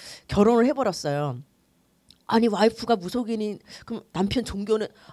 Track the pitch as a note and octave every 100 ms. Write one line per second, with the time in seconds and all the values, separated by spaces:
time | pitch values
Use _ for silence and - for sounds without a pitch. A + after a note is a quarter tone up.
0 | - - - G3 G#3 A#3+ B3 C#4 A3+ E3+
1 | D3+ C#3+ D3 B2 - _ _ _ _ _
2 | _ _ - A3+ A#3 G3 A3 A3 A#3 A3
3 | F3 B3 G#3+ A3 G#3 G3 - - - A#3
4 | - E3 G3+ C4 - G3 G#3 A3 G3+ _
5 | -